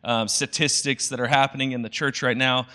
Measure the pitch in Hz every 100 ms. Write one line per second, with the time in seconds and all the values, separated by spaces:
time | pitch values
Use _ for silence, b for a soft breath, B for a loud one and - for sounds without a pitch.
0 | - 117 107 - - - 147 - 143 131
1 | - 127 120 139 135 139 135 123 117 -
2 | 143 - 127 120 131 127 123